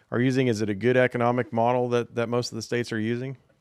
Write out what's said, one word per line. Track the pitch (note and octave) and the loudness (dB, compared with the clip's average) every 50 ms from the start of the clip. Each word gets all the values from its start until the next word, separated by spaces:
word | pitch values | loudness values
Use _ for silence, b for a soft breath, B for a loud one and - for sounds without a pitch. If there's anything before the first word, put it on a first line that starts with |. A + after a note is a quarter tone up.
| b b | b b
are | - A#2 | -2 0
using, | B2+ C3+ B2+ C3+ C3 | 2 2 2 2 2
is | B2 A2 G2+ | 2 2 0
it | A2 G2+ | 0 -2
a | G#2 | -2
good | F#2+ A2 B2 B2 | 0 2 2 4
economic | B2+ B2+ B2 - B2 A#2+ A#2+ B2 B2+ A#2+ - | 4 4 2 2 0 0 2 2 0 -2 -2
model | A#2 A2+ A#2 A#2+ B2 B2+ B2 A#2+ | 0 0 2 2 2 2 0 0
that, | A#2+ A#2+ A#2 - A#2 | 0 -2 -2 -4 -4
that | A#2+ A#2 A2+ | -4 -4 -2
most | A#2+ B2 A#2+ - | -2 -2 -4 -4
of | A#2 | -8
the | A2+ | -10
states | G#2+ - A#2+ A#2+ A#2 - | -6 -4 -4 -4 -4 -4
are | A#2 A2 | -4 -4
using? | G#2+ A2+ A#2+ A#2+ C3 C3+ C3 - _ _ _ _ | -2 -2 -4 -4 -6 -8 -10 -12 _ _ _ _